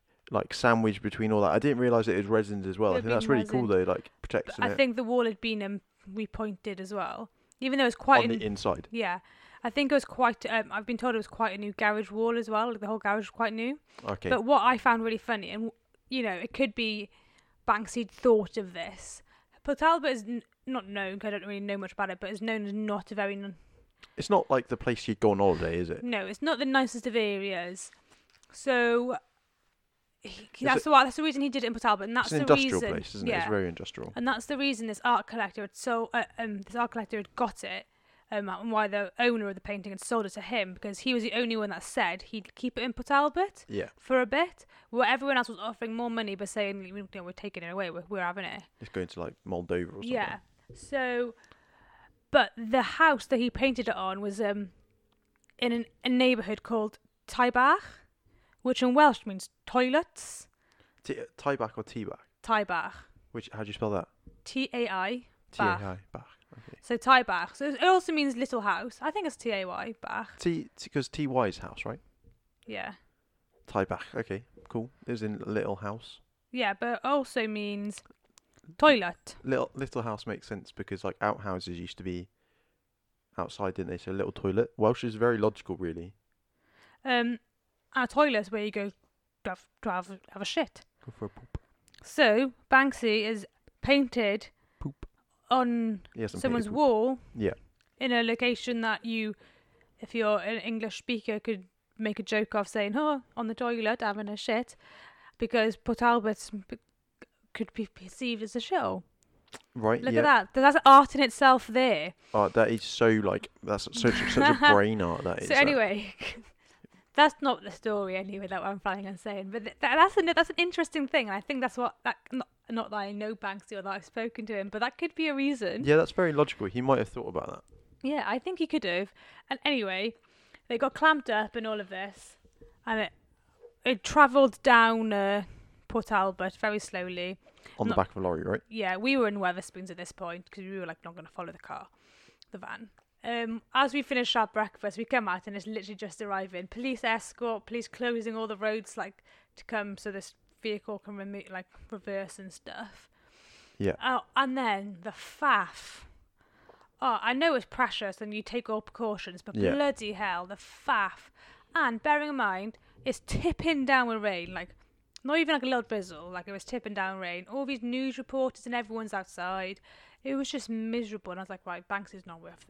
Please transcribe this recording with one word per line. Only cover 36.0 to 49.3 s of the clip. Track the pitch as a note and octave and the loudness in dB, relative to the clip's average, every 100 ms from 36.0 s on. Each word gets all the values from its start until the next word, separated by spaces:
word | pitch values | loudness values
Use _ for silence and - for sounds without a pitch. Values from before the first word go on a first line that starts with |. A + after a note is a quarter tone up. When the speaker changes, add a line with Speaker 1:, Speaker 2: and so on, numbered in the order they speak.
| A3+ | -2
Speaker 2:
uh, | A#3+ - - | -4 -4 -6
um, | A3+ G3+ | -6 -8
this | - | -8
art | A#3 A#3+ | -4 -4
collector | A#3 G3+ G#3+ | -4 -6 -8
had | G3+ - | -8 -2
got | A#3 - | -2 -4
it, | F#3+ F#3+ - _ _ _ - | -10 -10 -12 _ _ _ -8
um, | G#3 G3+ | -6 -4
and | F#3 A3+ | -6 -2
why | A3 G#3 | 0 0
the | G3+ F#3+ - | -2 -4 0
owner | B3 A#3 G3+ | 2 2 -4
of | |
the | F#3+ | -8
painting | - G3+ G3 | -10 -10 -8
had | G3 | -10
sold | - A#3 G3 | -2 -2 -2
it | |
to | G#3 | -8
him, | F#3 A#3 F#3+ | -6 -4 -4
because | F3+ G#3 F#3+ | -6 -10 -6
he | B3+ | 0
was | B3 | 0
the | A3 | 0
only | A3+ A#3 A3+ | -2 0 -2
one | G#3 | -4
that | F3 | -6
said | - C4 F#3 F3+ | -6 -2 0 -2
he'd | - A3 - - | -10 -12 -12 -8
keep | B3 - | -8 -4
it | |
in | B3 | -6
Port | - - | -6 0
Talbot | C#4 D4 E4+ G4+ - - | 2 4 2 -2 -4 -8
Speaker 1:
Yeah. | - - _ | -6 -6 _
Speaker 2:
for | - C4 | 0 0
a | A#3 | 2
bit, | C#4 F4+ - - - - | 0 -2 -4 -20 -20 -6
where | A#3 G#3+ | 0 2
everyone | C4 C#4 B3+ | 2 2 0
else | A#3+ | 0
was | G3 | -6
offering | G#3+ A3 A#3 | -10 -8 -8
more | A3+ A#3+ | -4 -4
money, | A3+ G#3+ | -4 -4
but | F#3+ G3+ | -6 -6
saying, | A3 G3+ G3 | -4 -4 -4
"You | F#3 G3+ F#3+ | -12 -14 -14
know, | F#3+ | -14
we're | F3 | -14
taking | - G#3 F#3 | -12 -12 -10
it | E3+ | -8
away, | F#3+ F3+ | -6 -6
we're, | D#3+ E3+ | -8 -8
we're | G3+ | -4
having | F3 F#3 | -4 -4
it." | F3+ - - - | -8 -10 -16 -20
Speaker 1:
It's | A2 | -8
going | F#2 F2+ | -6 -6
to, | F2 | -6
like, | E2+ | -10